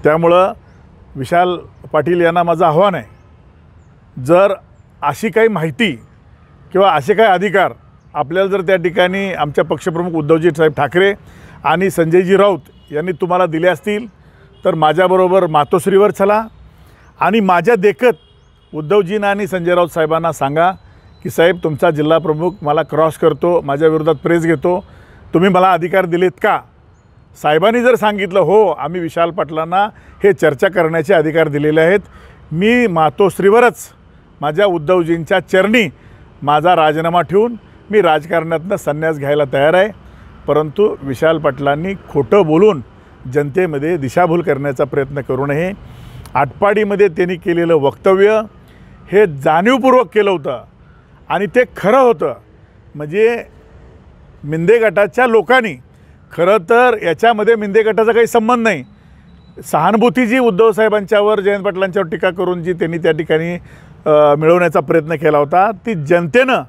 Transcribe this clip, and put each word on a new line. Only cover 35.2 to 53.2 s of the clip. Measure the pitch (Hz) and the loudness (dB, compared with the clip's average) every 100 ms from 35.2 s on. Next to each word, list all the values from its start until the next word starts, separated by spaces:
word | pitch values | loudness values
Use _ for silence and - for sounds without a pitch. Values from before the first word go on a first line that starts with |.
| 156 185 | -2 -2
चरणी | - 185 202 240 175 - - - - - | 0 0 2 0 -2 -8 -20 -20 -20 -8
माझा | 139 151 165 170 | 0 2 2 2
राजीनामा | 156 151 165 175 | 2 0 -2 -2
ठेवून | 160 190 233 226 - - - | 0 0 -2 -6 -18 -20 -2
मी | 208 | 0
राजकारणातनं | 175 156 160 170 160 165 175 202 | 2 0 -2 -4 -2 -6 -4 -6
संन्यास | 151 147 160 151 | -4 -4 -4 -4
घ्यायला | 139 147 139 | -2 -2 0
तयार | 139 147 | 0 2
आहे," | 180 208 190 - - - - - | 2 0 -6 -20 -20 -20 -12 -2
परंतु | 147 156 139 214 - | -2 -2 -2 -2 -2
विशाल | 139 123 160 160 | -8 -2 0 0
पाटलांनी | 147 131 143 147 180 196 - | -4 -4 -2 -2 -6 -10 -6
खोटं | 143 127 208 160 | -6 0 0 2
बोलून | 160 214 160 113 - - - 127 | 4 2 2 -8 -20 -20 -18 -6
जनतेमध्ये | 139 143 156 180 135 151 175 | -4 -2 -2 -2 -4 -4 -4
दिशाभूल | 135 175 160 170 | -2 0 0 0
करण्याचा | 160 135 143 135 | -2 -4 -4 -4
प्रयत्न | 139 151 139 143 | -4 -2 -4 -8
करू | 127 131 143 | -6 -4 -2
नये. | 143 180 202 - - - - - | -4 -4 -8 -18 -20 -20 -20 -6
आटपाडीमध्ये | 131 139 - 202 208 208 202 202 | -2 -2 0 0 0 0 2 0
त्यांनी | 160 180 175 | 0 -4 -4
केलेलं | 175 170 170 | -4 -2 2
वक्तव्य | 160 139 - 196 190 202 220 214 - - - - - - | 2 0 0 0 4 4 2 -4 -18 -20 -20 -20 -20 -2
हे | 190 208 | 2 2
जाणीवपूर्वक | 139 160 160 202 254 262 254 190 | 0 0 2 2 2 2 2 2
केलं | 214 202 | 0 0
होतं | 175 143 120 98 _ - - _ _ - | -2 -6 -10 -12 _ -20 -20 _ _ -6
आणि | 165 202 | -4 0
ते | 247 247 - | 0 -2 -2
खरं | 185 262 | 0 2
होतं. | 254 185 - 143 _ - _ _ - | 2 0 -4 -8 _ -20 _ _ -20
म्हणजे | 143 151 190 | -14 -6 0